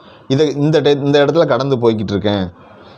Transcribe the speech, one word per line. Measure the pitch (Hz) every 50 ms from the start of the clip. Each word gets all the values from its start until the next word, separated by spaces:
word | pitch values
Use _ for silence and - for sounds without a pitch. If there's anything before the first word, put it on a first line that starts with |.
| - - - - -
இதை | - 135 139 156 147 131
இந்த | 143 143 156 156 156
டை-, | 135 143 143 139 139
இந்த | 143 143 147 143
இடத்துல | 139 143 165 165
கடந்து | 139 127 117 135 139 135
போய்கிட்டு | 120 117 117 113 110 107 92
இருக்கேன், | 101 98 95 104 101 101 92 87 - - - - - - - - -